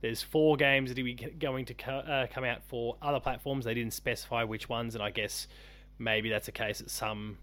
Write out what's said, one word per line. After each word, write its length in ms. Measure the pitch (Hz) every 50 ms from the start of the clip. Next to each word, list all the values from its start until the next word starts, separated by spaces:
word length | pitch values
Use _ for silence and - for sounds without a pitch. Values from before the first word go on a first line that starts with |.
| -
There's 180 | 113 117 113
four 380 | - - - 156 156 156 151 143
games 340 | 147 139 135 135 135 127 123
that 100 | 127 127
are 280 | 123 123 123 117 - 143 165
going 260 | 151 143 131 131 131
to 80 | 120 123
co-, 200 | - - 135 135
uh, 340 | 135 135 - 147 135 131 117
come 140 | - - 131
out 180 | 123 117 - - -
for 280 | - 120 117 117 117 -
other 200 | - 147 143 131
platforms. 440 | - 139 127 117 - 143 139 135 120
They 80 | 117 113
didn't 220 | 120 120 113 107
specify 500 | - - 131 120 - - - 120 117 117
which 240 | 110 110 107 - -
ones, 260 | 120 113 117 117 117
and 80 | 117 104
I 60 | 104
guess 400 | 104 - 107 104 - - - - - - - - - - - - - -
maybe 300 | 113 113 110 110 107 113
that's 200 | 110 107 - -
a 40 | -
case 280 | - 117 107 104 -
that 100 | - -
some 480 | - - - 110 107 104 107 107 101 90